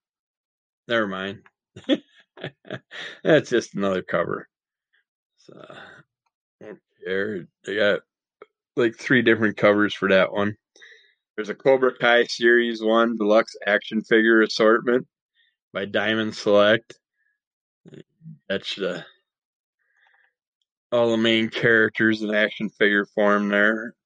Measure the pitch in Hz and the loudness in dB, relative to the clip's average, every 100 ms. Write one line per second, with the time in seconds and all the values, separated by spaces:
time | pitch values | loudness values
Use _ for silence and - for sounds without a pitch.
0 | _ _ _ _ _ _ _ _ - 117 | _ _ _ _ _ _ _ _ -6 -4
1 | 104 92 95 98 _ _ _ - - - | -4 -6 -10 -12 _ _ _ -14 -4 -4
2 | - _ _ - - - - - - - | -4 _ _ -18 -16 -16 -18 -18 -16 -18
3 | - - - 98 - 120 - 101 98 95 | -18 -8 2 2 2 -2 -2 -4 -4 -4
4 | 90 87 85 - - _ _ _ _ _ | -4 -4 -4 -8 -12 _ _ _ _ _
5 | _ _ _ _ - - - - - - | _ _ _ _ -20 -20 -20 -20 -20 -20
6 | _ _ _ _ _ _ 107 95 _ _ | _ _ _ _ _ _ -20 -20 _ _
7 | 90 95 101 101 78 _ - 101 104 95 | -6 -4 -4 -8 -12 _ -8 -2 0 -2
8 | - _ _ _ - _ _ - 120 113 | -6 _ _ _ -20 _ _ -2 -2 -2
9 | - 127 117 110 110 98 107 104 104 - | 0 2 2 2 0 2 2 2 0 -2
10 | 98 95 92 104 104 104 _ _ - - | 2 2 2 0 -4 -6 _ _ -20 -20
11 | _ _ _ - 101 101 143 135 127 123 | _ _ _ -12 -10 -2 2 2 2 0
12 | 120 120 117 - 117 120 120 110 110 113 | 2 2 2 0 4 4 2 -2 0 2
13 | 117 113 104 110 113 - - 104 - 110 | 2 0 2 2 2 -4 -2 -2 -2 -6
14 | 104 113 113 113 107 - 110 113 101 120 | 0 2 4 4 2 2 2 2 0 -2
15 | - _ _ _ _ _ _ 95 101 107 | -4 _ _ _ _ _ _ -10 -6 -4
16 | 104 110 110 104 - 101 104 113 - - | -2 -2 -4 -6 0 4 4 2 -2 -20
17 | _ _ _ _ _ _ _ _ _ - | _ _ _ _ _ _ _ _ _ -20
18 | - _ - - - 98 - - 92 - | -20 _ -20 -20 -10 -10 -8 -8 -8 -8
19 | - _ _ _ _ _ _ _ _ _ | -14 _ _ _ _ _ _ _ _ _
20 | _ _ _ _ _ _ _ _ _ 120 | _ _ _ _ _ _ _ _ _ -2
21 | 117 113 113 113 113 - 120 113 107 - | 0 0 2 0 -2 -2 2 2 2 0
22 | 110 110 107 107 107 - 104 - 104 104 | 0 0 -2 -2 -2 -4 -10 -2 0 0
23 | 101 - 104 104 101 101 104 110 113 - | -2 0 0 2 0 0 0 0 -8 -18